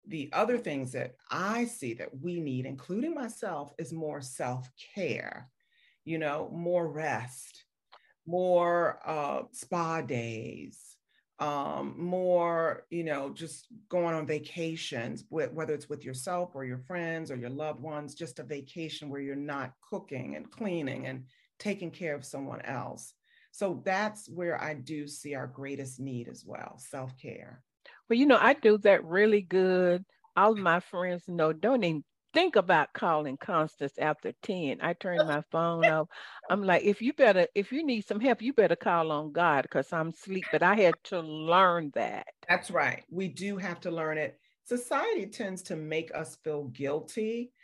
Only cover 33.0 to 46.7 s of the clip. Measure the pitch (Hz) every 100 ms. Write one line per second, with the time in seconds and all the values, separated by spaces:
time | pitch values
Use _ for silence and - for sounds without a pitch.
33 | 190 156 151 135 - 175 156 - 139 -
34 | 151 151 - - - 185 147 - 165 170
35 | 196 175 156 147 - 165 170 170 165 160
36 | 156 - - - - 196 190 175 202 202
37 | 233 - 247 185 170 202 196 269 311 233
38 | - 208 262 233 226 269 180 170 - 170
39 | 160 151 156 156 170 143 - 147 135 170
40 | 160 165 - 190 - 156 175 208 180 -
41 | - 180 160 156 156 175 185 170 151 123
42 | - 104 - - - 180 - 170 135 -
43 | - 170 190 135 202 196 185 170 180 165
44 | 156 156 147 - _ _ - 247 - 285
45 | 427 403 208 - 202 185 - 165 156 156
46 | 165 - 160 - 160 147 143